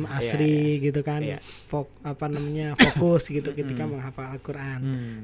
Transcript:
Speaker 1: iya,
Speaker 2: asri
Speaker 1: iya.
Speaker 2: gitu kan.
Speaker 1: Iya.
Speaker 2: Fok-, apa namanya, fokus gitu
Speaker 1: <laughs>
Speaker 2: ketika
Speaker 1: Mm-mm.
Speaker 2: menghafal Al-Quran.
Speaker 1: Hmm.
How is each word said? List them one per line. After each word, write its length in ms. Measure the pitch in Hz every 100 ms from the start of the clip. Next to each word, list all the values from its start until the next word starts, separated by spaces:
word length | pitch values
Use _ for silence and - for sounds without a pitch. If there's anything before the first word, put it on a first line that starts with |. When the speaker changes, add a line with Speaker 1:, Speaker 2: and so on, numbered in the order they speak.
Speaker 1:
iya, 140 | 151 139
Speaker 2:
asri 400 | 117 147 151 151 151
Speaker 1:
iya. 80 | 147
Speaker 2:
gitu 200 | 139 143
kan. 200 | 143 147
Speaker 1:
Iya. 160 | 151 95 - - -
Speaker 2:
Fok-, 240 | 147 139 -
apa 240 | 151 139 151
namanya, 460 | 143 147 151 151 147
fokus 540 | 262 151 175 170 -
gitu 220 | 147 143
Speaker 1:
<laughs> 0 |
Speaker 2:
ketika 300 | 143 139 127
Speaker 1:
Mm-mm. 160 | - 139
Speaker 2:
menghafal 260 | 131 131 131
Al-Quran. 480 | 135 - 143 135 131
Speaker 1:
Hmm. 360 | 135 131 120 113